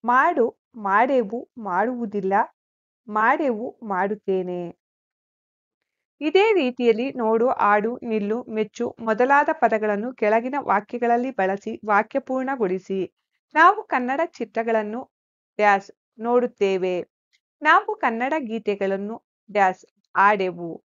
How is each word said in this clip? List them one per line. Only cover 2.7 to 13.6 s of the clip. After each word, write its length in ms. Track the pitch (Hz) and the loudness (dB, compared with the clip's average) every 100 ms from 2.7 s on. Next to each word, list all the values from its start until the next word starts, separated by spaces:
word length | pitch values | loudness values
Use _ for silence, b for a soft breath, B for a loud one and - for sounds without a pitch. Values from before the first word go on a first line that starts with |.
| _ _ _ - | _ _ _ -6
ಮಾಡೆವು, 680 | 208 226 302 285 214 247 - | 0 2 2 0 -2 -8 -12
ಮಾಡುತ್ತೇನೆ. 920 | 220 185 202 208 - 190 180 180 170 - _ _ _ _ _ _ _ _ _ _ _ _ _ _ | -6 -2 -2 -4 -2 -2 -2 -6 -8 -14 _ _ _ _ _ _ _ _ _ _ _ _ _ _
ಇದೇ 320 | 302 381 440 | 2 4 4
ರೀತಿಯಲ್ಲಿ 600 | 392 254 247 240 220 262 | 2 0 0 2 2 -2
ನೋಡು, 340 | 262 220 226 247 | -4 0 2 0
ಆಡು, 520 | - 208 208 220 247 | 2 2 2 0 -6
ನಿಲ್ಲು, 400 | 240 220 202 226 | -4 -4 -2 -6
ಮೆಚ್ಚು 520 | 247 214 214 - 240 - | -6 -6 -6 -6 -8 -6
ಮೊದಲಾದ 500 | 226 220 254 277 294 | -4 0 4 4 2
ಪದಗಳನ್ನು 640 | 311 226 220 214 208 233 | 0 0 2 -2 -4 -6
ಕೆಳಗಿನ 420 | 254 214 220 247 277 | -2 0 0 0 -6
ವಾಕ್ಯಗಳಲ್ಲಿ 720 | - 196 208 240 240 233 254 | -2 -2 -2 -4 0 0 -2
ಬಳಸಿ 500 | 262 190 202 - 226 208 | -2 -2 -2 -8 -10 0
ವಾಕ್ಯ 340 | 202 214 277 | 0 2 -6
ಪೂರ್ಣಗೊಳಿಸಿ. 800 | 269 262 262 269 196 185 - 196 175 _ _ _ _ | -4 -6 -4 -4 -2 -4 -4 -6 -6 _ _ _ _
ನಾವು 280 | 302 | 4